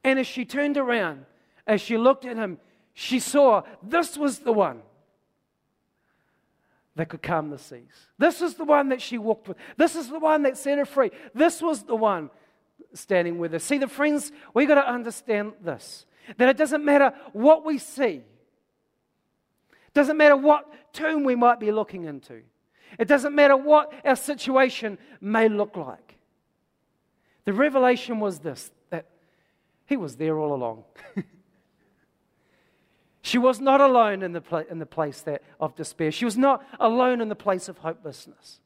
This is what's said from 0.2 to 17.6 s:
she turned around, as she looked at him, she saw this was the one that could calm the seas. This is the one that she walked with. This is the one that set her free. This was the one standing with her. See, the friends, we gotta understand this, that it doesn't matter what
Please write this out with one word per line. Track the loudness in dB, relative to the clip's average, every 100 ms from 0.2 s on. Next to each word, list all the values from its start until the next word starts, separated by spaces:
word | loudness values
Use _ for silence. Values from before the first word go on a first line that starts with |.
| -2
she | -8 -8
turned | -4 -2 -2
around, | -2 -2 -2 -8 -18 _ _ _ -2
as | -2
she | -2 2
looked | 2 2 -4
at | -8
him, | -8 -10 _ _ _
she | -16 -4 -4
saw | 0 4 4 4 -2 -20
this | -4 -2 -2 -4
was | -4 -4
the | -2
one | 0 0 -2 -20 _ _ _ _ _ _ _ _ _ _ _ _ _ _ _ _ _ _ _ _ -10
that | -8
could | -8
calm | -4 -4 -6
the | -14
seas. | -18 -20 _ _ _ _
This | 0 2
is | -8 -6
the | 0
one | 2 2
that | -4
she | -6 -8
walked | -4 -6 -6
with. | -16 -16 -2
This | 0 0
is | -10
the | -4
one | 0 2
that | 0 -4
set | -4 -2
her | -2
free. | 0 -2 -2 -18
This | 0 0 2
was | -4 -4
the | -4 -2
one | 0 -2 -8 _ _ _ _ _ -20
standing | -20 -2 0 0 -4
with | -6
her. | -6
See, | -4 -2
the | -2
friends, | -2 -2 -2 -6 -18 -6
we | -2 4
gotta | 4 2
understand | -4 -8 -12 -4 -4 -4 -10
this, | -10 -10 -14 -20 _ _ -20 0
that | 2
it | 2
doesn't | 0 0 2
matter | 4 4 0 -14
what | 2 4 4